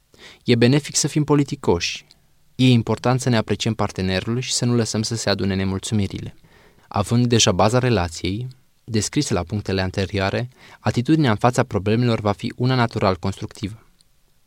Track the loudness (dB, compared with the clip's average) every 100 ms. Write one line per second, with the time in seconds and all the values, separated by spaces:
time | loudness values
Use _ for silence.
0 | _ _ -20 -6 0 4 6 4 0 -4
1 | 0 0 2 2 2 -2 0 0 -2 -8
2 | -16 _ _ _ _ 2 4 4 2 0
3 | 0 0 2 0 0 -2 -2 -2 -4 -2
4 | -2 -2 -2 -4 -4 -2 0 0 0 -2
5 | -4 -4 -6 -6 -4 -2 -2 -4 -2 -2
6 | -2 -6 -12 -16 _ _ _ _ -6 -4
7 | 0 2 4 4 4 4 2 2 2 0
8 | -2 -4 -6 -6 -8 -14 _ _ -6 -4
9 | -2 -2 -2 -2 -2 -6 -4 -2 -2 -2
10 | -2 -2 -2 -2 -6 -12 -20 -6 -2 0
11 | 2 2 4 4 2 2 0 0 0 2
12 | 2 0 0 -2 -4 -2 0 2 0 0
13 | 0 0 -4 -6 -10 -10 -10 -12 _ _
14 | _ _ _ _